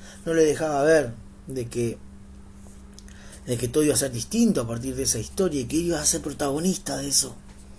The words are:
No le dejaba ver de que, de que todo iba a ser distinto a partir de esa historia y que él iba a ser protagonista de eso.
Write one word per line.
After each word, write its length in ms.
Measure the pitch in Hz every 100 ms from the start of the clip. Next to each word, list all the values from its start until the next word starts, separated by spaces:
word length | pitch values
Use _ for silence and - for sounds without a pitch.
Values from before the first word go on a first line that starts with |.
| - - 170
No 80 |
le 100 | 165
dejaba 400 | 156 135 156 143
ver 300 | 147 160 123 - - - -
de 200 | 131 113
que, 300 | 120 117 107 - - - - - - - - - - - - - - -
de 120 | 123
que 100 | 123
todo 160 | 143
iba 100 | 151
a 40 | 123
ser 140 | 139
distinto 500 | 120 - 226 233 147
a 60 | 113
partir 280 | 117 131 127
de 80 |
esa 160 | 131 117
historia 420 | 104 - 185 147
y 40 | 120
que 120 | 151
él 100 | 175
iba 140 | 160
a 40 | 147
ser 160 | 165
protagonista 760 | 147 139 143 143 180 175 - 139
de 120 | 139
eso. 260 | 131 131 - - - -